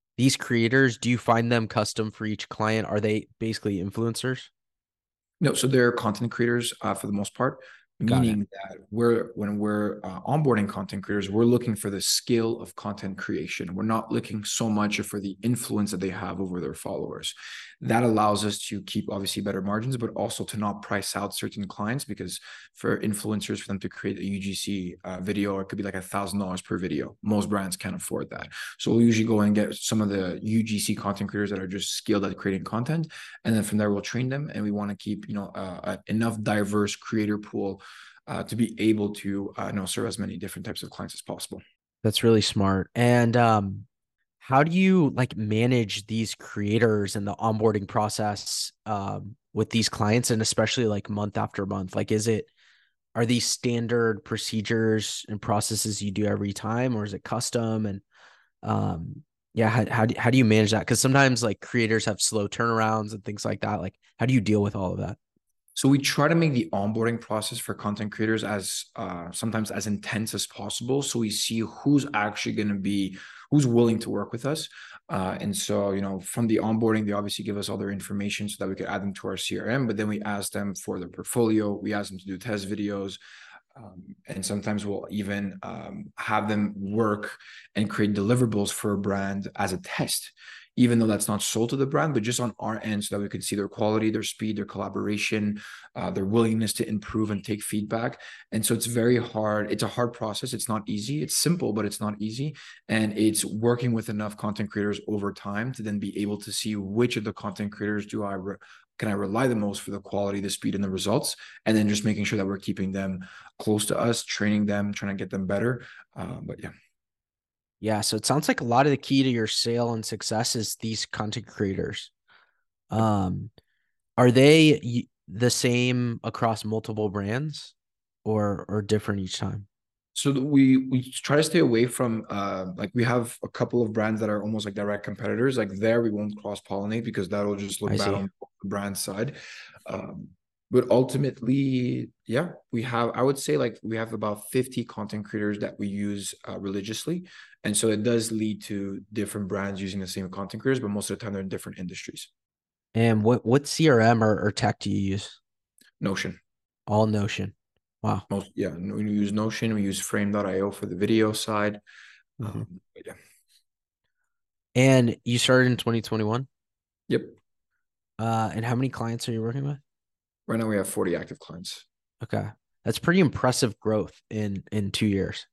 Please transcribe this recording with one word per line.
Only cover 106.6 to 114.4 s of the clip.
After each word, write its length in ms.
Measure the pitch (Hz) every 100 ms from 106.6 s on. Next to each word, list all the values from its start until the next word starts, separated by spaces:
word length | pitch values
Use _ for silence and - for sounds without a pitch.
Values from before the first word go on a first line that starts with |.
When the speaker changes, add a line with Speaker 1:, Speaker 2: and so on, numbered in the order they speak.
| 110
Speaker 2:
which 420 | 104 98 110 120 120
of 60 |
the 100 | 107
content 400 | - 107 92 104
creators 340 | - 104 104 101
do 160 | 110
I 100 | 101
re-, 220 | 95 95 95 - - _ -
can 80 | 110
I 40 |
rely 360 | 101 98 110 131
the 80 | 110
most 240 | 104 98
for 100 | -
the 100 | 98
quality, 400 | - 101 101 98
the 100 | 98
speed, 240 | - 104 98
and 60 |
the 80 | 98
results, 460 | 92 98 117 - - - - 110
and 100 | 110
then 120 | 104
just 160 | 104
making 200 | 110 104
sure 120 | 98 107
that 100 | 98
we're 100 | 98
keeping 340 | - 95 95
them 320 | 98 95 92 - - - -
close 280 | - 107 -
to 120 | -
us, 260 | 117 113
training 420 | - -